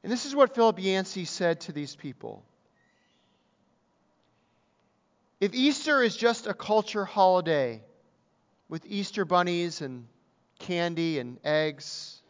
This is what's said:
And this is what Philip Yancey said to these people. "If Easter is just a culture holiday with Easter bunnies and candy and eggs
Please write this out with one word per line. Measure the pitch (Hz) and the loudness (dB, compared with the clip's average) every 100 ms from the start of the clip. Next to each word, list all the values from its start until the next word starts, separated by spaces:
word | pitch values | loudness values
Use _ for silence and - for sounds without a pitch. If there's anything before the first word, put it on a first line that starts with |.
And | - | -4
this | 240 | -6
is | 285 | -2
what | 277 262 | 4 4
Philip | 233 226 196 | 6 4 4
Yancey | 190 190 190 190 | 0 0 -2 -6
said | 165 - 175 165 | -8 -2 0 0
to | - | -6
these | 147 143 | -10 -10
people. | - 143 120 113 101 _ _ _ _ _ _ _ _ _ _ _ _ _ _ _ _ _ _ _ _ _ _ _ _ _ _ _ _ _ _ | -12 -14 -12 -14 -16 _ _ _ _ _ _ _ _ _ _ _ _ _ _ _ _ _ _ _ _ _ _ _ _ _ _ _ _ _ _
"If | 196 | -2
Easter | 247 277 277 311 277 | 2 2 2 2 4
is | 233 - | 4 4
just | 233 233 208 | 2 2 -6
a | |
culture | 190 - 214 208 208 | -8 0 0 0 -6
holiday | 190 208 185 185 165 151 127 113 - _ _ _ _ _ _ _ _ | -4 4 6 6 2 0 0 -4 -18 _ _ _ _ _ _ _ _
with | 160 | -12
Easter | - 202 196 208 | -6 -6 -4 -4
bunnies | 170 180 175 175 175 160 | 2 2 2 0 -4 -6
and | 143 127 120 _ _ _ _ _ | -10 -10 -16 _ _ _ _ _
candy | - 175 170 165 165 151 | -6 -2 -2 0 0 -2
and | 123 127 | -4 -8
eggs | 147 151 156 139 - - - - | 0 0 0 -4 -14 -14 -16 -20